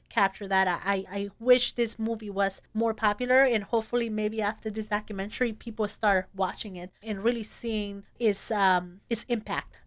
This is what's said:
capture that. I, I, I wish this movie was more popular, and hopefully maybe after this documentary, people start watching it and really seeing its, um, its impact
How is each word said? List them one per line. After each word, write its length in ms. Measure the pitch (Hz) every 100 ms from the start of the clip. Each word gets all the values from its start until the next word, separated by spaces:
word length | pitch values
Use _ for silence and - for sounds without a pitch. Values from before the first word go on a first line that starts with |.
| -
capture 400 | - 196 - 196
that. 180 | 190 185
I, 140 | 175 190
I, 200 | 196 190
I 180 | 202 202 -
wish 340 | 240 247 -
this 260 | - 226 -
movie 300 | 220 220 214
was 320 | 196 196 - -
more 200 | 214 226
popular, 460 | 220 220 208 247 254
and 260 | 269 226 202
hopefully 440 | 226 220 247 233
maybe 320 | 214 214 220
after 280 | 208 214 220
this 180 | 208 208
documentary, 640 | 208 - 190 202 - 240
people 360 | 214 - 214 208
start 400 | - 214 190 185
watching 440 | 190 185 - 208 185
it 120 | 185 -
and 180 | 220 196
really 220 | 220 233
seeing 600 | 214 - 233 214 208 202 - -
its, 320 | 233 196 -
um, 520 | 208 196 180 180 180 -
its 140 | 226 -
impact 500 | 233 214 156 - -